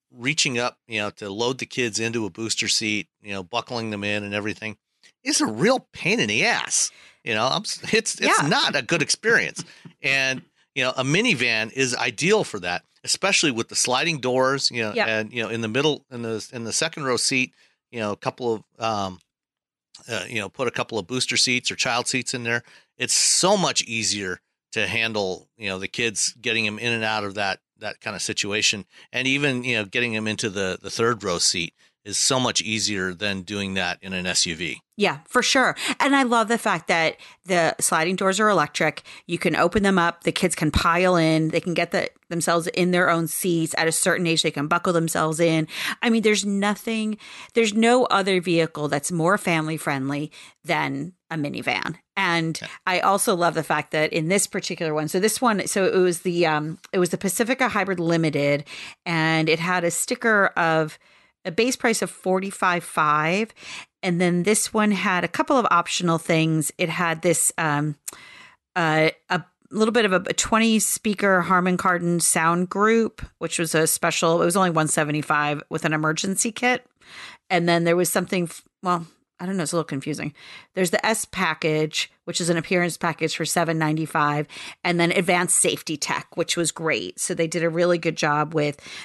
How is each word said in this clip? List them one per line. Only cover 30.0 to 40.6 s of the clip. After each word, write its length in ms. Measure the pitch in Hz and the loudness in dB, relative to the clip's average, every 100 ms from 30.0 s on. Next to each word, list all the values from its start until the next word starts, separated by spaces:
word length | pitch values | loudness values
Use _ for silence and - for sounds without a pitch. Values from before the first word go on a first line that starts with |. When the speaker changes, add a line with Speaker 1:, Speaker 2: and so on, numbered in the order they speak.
| 120 110 | -2 -2
Speaker 1:
'em 120 | 107 | -4
into 220 | 104 117 | -4 -4
the, 300 | 95 95 90 | -2 -4 -4
the 80 | 95 | -8
third 340 | - 117 117 | -2 0 0
row 140 | 98 87 | -2 0
seat 340 | - 92 82 _ _ _ | 0 0 -4 _ _ _
is 140 | 104 95 | -8 -2
so 220 | - 131 | 0 2
much 240 | 123 98 | 0 0
easier 500 | 90 110 98 101 92 | -2 -2 -2 -2 -4
than 300 | 87 104 95 | -4 -4 -4
doing 320 | 90 104 98 95 | -6 -6 -4 -2
that 240 | 87 87 | -2 -4
in 100 | 95 | -8
an 140 | 92 90 | -6 -2
S 220 | 87 92 | -2 -2
U 80 | 80 | -4
V. 260 | 90 - _ - | -6 -8 _ -2
Speaker 2:
Yeah, 220 | 196 143 - | -2 -2 -2
for 160 | 254 | -2
sure. 320 | - 269 233 - - 262 | 2 2 2 0 -4 0
And 160 | 277 277 | 2 4
I 80 | |
love 240 | 254 233 220 | 4 2 2
the 100 | 233 | 0
fact 300 | 220 175 - | 0 -2 0
that 300 | 175 160 - - - 175 | 0 0 -2 -14 -14 -2
the 300 | 180 160 - | 2 2 0
sliding 360 | - 170 160 190 | 0 0 0 0
doors 240 | 190 190 | 0 2
are 100 | 214 | 4
electric. 540 | 190 147 - 156 - - - - | 4 2 0 -2 -2 -12 -18 -8
You 100 | 170 | -2
can 180 | 180 156 | 0 2
open 280 | 170 214 | 2 4
them 160 | 196 190 | 4 4
up. 240 | 170 - | 2 0
The 80 | - | -4
kids 240 | 160 180 | 0 0
can 160 | - | 0